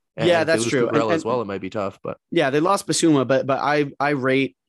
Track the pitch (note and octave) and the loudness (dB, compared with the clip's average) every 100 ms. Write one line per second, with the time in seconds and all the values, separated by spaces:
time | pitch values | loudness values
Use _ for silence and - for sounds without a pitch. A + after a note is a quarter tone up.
0 | _ - F3 E3+ D#3 D#3+ A#2 C3+ A#2 - | _ -2 0 2 2 0 0 0 2 0
1 | A2+ E3 A2 B2 G2+ G2 F#2+ G#2+ G2 - | 0 -2 -2 -4 -4 -6 -6 -6 -6 -8
2 | - - - E3 C#3 D3 E3+ G3 - D3+ | -12 -12 -4 0 0 2 0 0 -2 0
3 | E3+ C#3+ A#2+ C3 B2+ C3 C#3 D3 C#3+ - | 2 4 2 0 0 -2 0 0 -2 -2
4 | C#3+ D3 C3 C3+ C3+ _ | -2 0 0 0 0 _